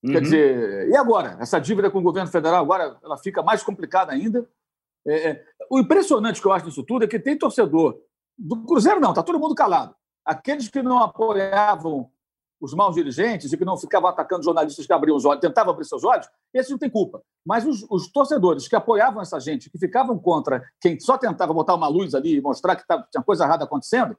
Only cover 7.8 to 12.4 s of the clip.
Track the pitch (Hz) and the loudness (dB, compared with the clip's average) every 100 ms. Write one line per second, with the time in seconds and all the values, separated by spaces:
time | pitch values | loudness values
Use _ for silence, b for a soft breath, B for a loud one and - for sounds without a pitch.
7.8 | 156 - _ _ _ _ 170 226 226 320 | 2 0 _ _ _ _ -8 -8 0 2
8.8 | 233 403 247 175 170 330 311 - 240 170 | 4 4 2 0 -2 -2 -2 0 2 2
9.8 | 113 _ _ _ - 156 - 294 220 277 | -2 _ _ _ -8 -6 -4 -6 -6 -4
10.8 | 254 247 220 - 226 202 196 196 208 196 | 0 2 0 0 -2 0 0 0 2 0
11.8 | 160 147 123 _ _ _ | -2 -6 -8 _ _ _